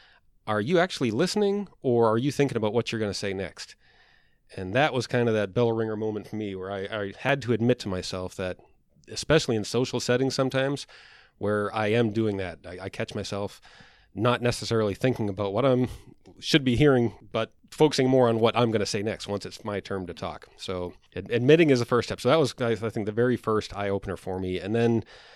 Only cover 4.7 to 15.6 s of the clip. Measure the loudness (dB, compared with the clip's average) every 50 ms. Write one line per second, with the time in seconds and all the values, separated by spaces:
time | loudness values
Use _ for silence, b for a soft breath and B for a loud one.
4.7 | 0 0 0 2 0 -2 -4 -2 0 0 2 2 2 0 0 -2 0 0 0 0
5.7 | 0 0 -2 -4 -4 -4 -4 -4 -6 -6 -8 -8 -8 -6 -6 -6 -6 -8 -8 -8
6.7 | -6 -6 -6 -6 -6 -6 -6 -8 -8 -4 -2 -2 0 0 0 -2 0 2 2 2
7.7 | 2 0 -2 -6 -4 -4 -6 -6 -8 -8 -8 -8 -8 -6 -6 -6 -6 -8 -14 _
8.7 | _ _ _ _ _ _ _ -14 -10 -8 -2 2 2 2 2 2 -2 -2 -2 -2
9.7 | -2 -2 -2 -2 -4 -4 0 0 0 2 2 0 0 -2 -2 0 0 -2 -2 -2
10.7 | -4 -6 -8 b b b b b b b b b b b -4 -2 -2 0 -2 -2
11.7 | -2 -2 0 2 2 2 2 2 2 0 0 0 0 -2 -6 -8 -8 -12 -14 -14
12.7 | -12 -10 -10 -10 -6 -8 -8 -6 -6 -8 -8 -6 -6 -6 -6 -8 -8 -14 b b
13.7 | b b b b b b b b -6 0 2 2 2 2 0 0 -2 -2 -4 -2
14.7 | 0 0 0 0 0 0 0 0 0 0 -2 -4 -4 -4 -4 -2 0 2